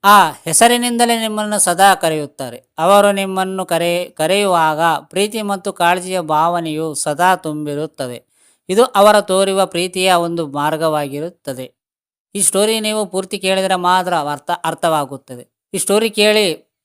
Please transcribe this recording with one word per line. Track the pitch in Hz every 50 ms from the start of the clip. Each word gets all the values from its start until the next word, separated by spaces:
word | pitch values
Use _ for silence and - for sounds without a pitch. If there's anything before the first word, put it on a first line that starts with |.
| -
ಆ | 196 208 202 180 156
ಹೆಸರಿನಿಂದಲೇ | 143 - _ 165 160 - 226 240 240 240 240 247 240 233 240 233 233 226
ನಿಮ್ಮನ್ನು | 226 220 214 214 214 208 208 202
ಸದಾ | - 185 175 170 190 196 190
ಕರೆಯುತ್ತಾರೆ. | 185 - 160 160 156 147 143 _ - 135 123 117 - _ _ _
ಅವರು | - 160 180 202 202 202 202
ನಿಮ್ಮನ್ನು | 202 196 196 190 190 190 185 190 190 190 185
ಕರೆ-, | 185 175 165 170 175 175 175 180
ಕರೆಯುವಾಗ | - _ - 156 160 190 202 208 196 180 170 160 156 156 151 165 170 160 143
ಪ್ರೀತಿ | 156 _ - 185 202 214 220 226
ಮತ್ತು | 214 202 196 190 190 202 185
ಕಾಳಜಿಯ | - 175 170 180 185 180 185 185 185
ಭಾವನೆಯು | 170 151 156 151 160 170 175 175 165 160 151 156 160 160 147
ಸದಾ | - - 156 147 143 175 185 185
ತುಂಬಿರುತ್ತದೆ. | 180 - 160 151 151 151 147 143 143 156 151 _ - 135 123 123 117 _ _ _ _ _ _ _ _ _ -
ಇದು | 185 208 247
ಅವರ | 254 - 196 202 214 208 208
ತೋರುವ | 196 - 185 190 196 196 190 196 190
ಪ್ರೀತಿಯ | 180 - 170 180 185 180 190 185 190 180
ಒಂದು | 170 170 170 170 170 160
ಮಾರ್ಗವಾಗಿರುತ್ತದೆ. | 143 135 143 143 151 160 151 165 160 151 151 147 139 135 143 156 175 180 _ _ - 131 123 127 127 _ _ _ _ _ _ _ _ _ _ _ _ _
ಈ | 202
ಸ್ಟೋರಿ | 202 - - 190 208 214 220 220
ನೀವು | 214 214 214 214 214
ಪೂರ್ತಿ | 180 180 190 190 185 - 202
ಕೇಳಿದರೆ | - 190 190 190 190 190 190
ಮಾತ್ರ | 180 180 175 180 185 180 180 180
ಅರ್ಥ, | 165 143 147 147 139 _ - 175 - -
ಅರ್ಥವಾಗುತ್ತದೆ. | 165 160 - - 170 160 156 143 127 143 131 _ _ 127 120 127 _ _ _ _ _ -
ಈ |
ಸ್ಟೋರಿ | 185 - - 196 214 226 226
ಕೇಳಿ | 214 214 208 214 214 214 214 180 156 - _ _ _ _ _